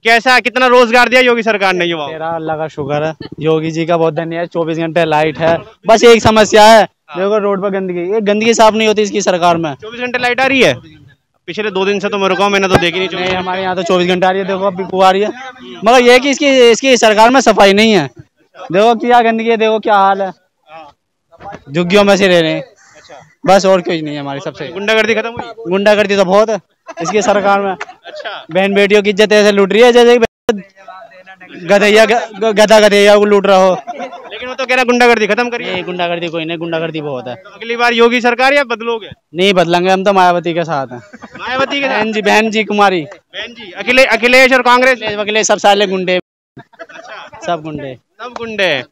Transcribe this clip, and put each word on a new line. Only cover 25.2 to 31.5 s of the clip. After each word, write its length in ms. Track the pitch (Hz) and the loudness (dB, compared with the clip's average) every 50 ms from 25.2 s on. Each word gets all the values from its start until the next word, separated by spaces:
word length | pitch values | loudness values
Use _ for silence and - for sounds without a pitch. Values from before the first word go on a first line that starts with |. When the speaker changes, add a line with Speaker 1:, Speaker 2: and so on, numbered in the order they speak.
| 220 233 | -4 -8
Speaker 1:
हुई? 400 | 233 233 - 233 226 - - 165 | -10 -12 -14 -14 -16 -14 -8 -6
Speaker 2:
गुंडागर्दी 460 | 175 196 202 214 208 202 208 196 202 | -4 0 2 2 2 2 0 0 0
तो 80 | 196 196 | 0 0
बहुत 260 | 175 190 202 220 220 | 2 2 2 2 2
है 100 | 220 185 _ _ _ _ _ - 214 - | -2 -8 _ _ _ _ _ -20 -14 -10
इसकी 200 | 170 165 196 208 | -8 -4 -2 -2
सरकार 380 | 202 208 202 208 190 202 202 202 | 0 0 0 0 0 0 0 0
में। 120 | 202 196 | -2 -4
Speaker 1:
अच्छा। 720 | 185 - - - - _ _ 175 - - - - 196 156 - _ | -6 -8 -12 -18 -18 _ _ -20 -18 -14 -14 -14 -14 -14 -16 _
Speaker 2:
बहन 240 | 160 185 190 196 196 | -2 -2 0 0 2
बेटियों 280 | 202 202 196 208 208 | 0 2 2 2 2
की 80 | 196 208 | 2 0
इज्जत 220 | 208 180 214 202 | 0 0 2 2
ऐसे 200 | 214 208 202 208 | 4 4 4 4
लूट 200 | 202 202 196 190 | 4 2 0 2
रही 100 | 196 214 | 4 4
है 100 | 240 247 | 4 6
जैसे 260 | 233 240 240 240 240 247 | 6 6 6 6 4 4
कि 80 | 226 - _ _ _ - 226 196 180 _ _ 196 196 - - - - - _ 185 - - - _ - - | 2 -2 _ _ _ -4 -4 -4 -8 _ _ _ -20 -20 -20 -20 -20 -20 _ -20 -20 -20 -20 _ -20 -20